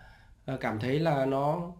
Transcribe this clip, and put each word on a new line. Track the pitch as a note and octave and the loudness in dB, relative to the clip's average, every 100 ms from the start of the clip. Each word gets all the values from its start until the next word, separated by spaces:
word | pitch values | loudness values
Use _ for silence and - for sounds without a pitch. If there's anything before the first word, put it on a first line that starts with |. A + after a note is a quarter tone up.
| - - - - - | -18 -20 -20 -14 -8
à, | C3 | -4
cảm | B2 G#2+ | -2 -2
thấy | B2 D3 | 0 2
là | D#3+ C#3 C3+ | 2 2 2
nó | C3+ D3 E3+ F3 | 2 2 0 -4